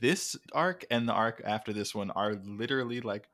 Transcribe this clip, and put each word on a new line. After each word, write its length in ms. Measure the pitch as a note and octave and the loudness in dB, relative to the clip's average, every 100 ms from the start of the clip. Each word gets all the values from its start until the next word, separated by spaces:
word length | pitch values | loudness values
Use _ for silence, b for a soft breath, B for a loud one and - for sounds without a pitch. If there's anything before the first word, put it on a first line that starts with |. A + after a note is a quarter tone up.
this 360 | B2 F#3+ - - - | 2 2 -2 -8 -2
arc 320 | D3 F3+ F3+ - | 2 2 0 0
and 160 | A#2+ A#2 | 0 2
the 60 | |
arc 300 | G#2 A2+ - | 4 2 0
after 300 | G2+ G#2+ - | -2 -2 -2
this 200 | G#2 G2+ | -2 -2
one 160 | G#2+ G2+ | -4 -2
are 240 | - G#2 G#2 G2+ | 0 0 0 -6
literally, 560 | G#2 B2 C3+ A#2+ B2 | -6 -2 0 0 -4
like, 260 | A#2 G#2 - | -4 -6 -6